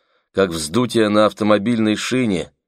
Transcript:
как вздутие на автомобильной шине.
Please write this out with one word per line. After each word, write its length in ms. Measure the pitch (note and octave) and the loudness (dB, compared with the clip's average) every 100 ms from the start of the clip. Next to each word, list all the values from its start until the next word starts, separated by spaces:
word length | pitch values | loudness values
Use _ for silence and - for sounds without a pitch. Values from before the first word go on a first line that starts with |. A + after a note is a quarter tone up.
| _ _ _ | _ _ _
как 200 | - F#2+ | -2 0
вздутие 580 | E2 D2+ G2 B2 A2+ G#2+ | -2 -4 -2 0 0 2
на 160 | G#2 G#2+ | 2 2
автомобильной 680 | - G#2+ G#2 G2+ A#2 G#2+ G#2 | 0 0 2 0 0 0 -2
шине. 580 | - B2+ A#2+ F2+ D2 _ | -2 -2 -2 -2 -6 _